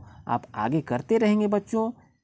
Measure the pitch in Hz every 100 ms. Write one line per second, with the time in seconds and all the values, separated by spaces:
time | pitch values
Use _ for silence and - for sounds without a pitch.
0 | - - - 117 - 117 120 139 - 123
1 | - 226 214 208 208 208 202 220 226 -
2 | _ _